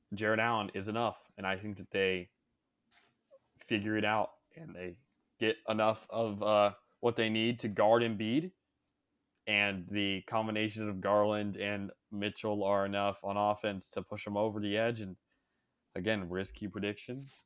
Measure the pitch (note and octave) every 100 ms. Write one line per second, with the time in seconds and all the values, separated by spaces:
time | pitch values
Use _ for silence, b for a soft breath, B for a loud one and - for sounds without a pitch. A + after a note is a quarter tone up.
0 | - G2+ G#2+ A2 A#2 A2+ G2 G2 G2 A2+
1 | A2+ - - - F#2+ F#2+ G#2+ G2 - G2
2 | F#2+ F#2 F2 _ _ _ _ _ _ _
3 | _ _ _ - _ _ - G#2+ G#2+ G#2+
4 | G#2 G#2+ - - _ D#3+ E3 F2 F2+ E2+
5 | _ _ _ - A2 - - A2 A2 A2
6 | - A2 A2+ G2+ G#2 G#2 G2+ G2 _ -
7 | A#2+ A#2 A2 A2 A2+ A2+ A2+ G2 G#2+ A#2
8 | A#2 G#2 A2 C3 F#3 _ _ _ _ _
9 | _ _ _ _ - G#2 G2+ G2 F2 G2+
10 | G2 F#2+ - A2+ A2 G#2+ A2 G#2+ G#2+ F#2+
11 | G2 G#2 G#2 G#2 G#2 G2 G2+ G#2 G2 -
12 | - G#2 G#2 - G#2+ G#2 G2 G2+ G2 G2+
13 | G2+ G2 G2 G2+ G#2 G#2 G#2+ G2 - -
14 | F#2 G#2 - G2+ A2 G#2 G#2 G#2 A2+ A#2
15 | G2 F#2 _ _ _ _ _ _ _ F#2+
16 | F#2+ A2 F2 F2+ G2 - G#2 G#2 G2+ G#2
17 | - B2+ C#3 -